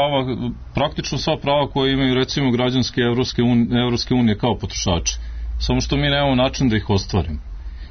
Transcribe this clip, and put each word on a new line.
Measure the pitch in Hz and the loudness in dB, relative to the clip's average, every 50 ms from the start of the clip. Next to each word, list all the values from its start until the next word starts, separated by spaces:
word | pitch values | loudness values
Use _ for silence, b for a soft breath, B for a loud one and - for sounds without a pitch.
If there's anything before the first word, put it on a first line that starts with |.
| 139 147 143 131 131 131 120 101 120 120 - - - - - | 2 2 2 0 0 0 -2 -4 -4 -4 -6 -8 -12 -6 -2
praktično | - 139 151 - - 147 - 165 131 | -2 0 0 -2 -4 -6 -4 -4 -4
sva | - 170 151 - | -2 -2 -2 -2
prava | - 139 143 147 139 117 | 0 0 2 2 2 0
koje | - 139 135 135 135 | 0 0 0 2 2
imaju, | 135 135 127 127 | 2 2 2 2
recimo, | 127 131 131 - 151 139 127 | 2 2 0 0 0 0 2
građanski | 117 117 127 127 127 131 117 - - 131 | 2 2 2 2 2 0 0 0 0 0
Evropske | 120 120 120 123 127 123 - - 120 | 0 2 2 0 0 -2 0 0 2
un-, | 120 123 117 117 - 123 120 | 4 4 4 4 2 2 0
Evropske | 123 123 120 117 - - 127 | 2 2 0 -2 0 0 2
unije | 127 120 110 104 - | 4 4 4 2 2
kao | - 120 101 - | 0 0 0 0
potrošači. | - 92 - - - 101 87 82 - - - B B B B B B B B B | -4 -8 -6 -4 -2 0 0 0 0 -2 -6 B B B B B B B B B
Samo | - - 123 131 | 0 0 0 0
što | 127 - 147 139 | 0 0 0 0
mi | 147 143 | 0 0
nemamo | 143 143 143 139 131 | 2 2 2 2 2
način | 123 127 135 131 - 135 127 | 2 2 0 0 2 2 2
da | 110 | 2
ih | 107 - - | 2 2 2
ostvarimo. | 104 95 - - - 95 80 78 76 - - - - B B B B B B B | 0 0 0 0 -2 -2 -2 -2 -4 -8 -8 -10 -12 B B B B B B B